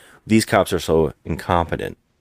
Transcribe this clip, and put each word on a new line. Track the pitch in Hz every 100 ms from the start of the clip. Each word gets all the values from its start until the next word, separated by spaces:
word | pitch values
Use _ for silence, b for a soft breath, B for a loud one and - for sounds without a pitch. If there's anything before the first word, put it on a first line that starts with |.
| b b -
these | 110 -
cops | 104 92
are | 90
so | - 80 78 - -
incompetent | 82 - 90 85 - - 50 _ _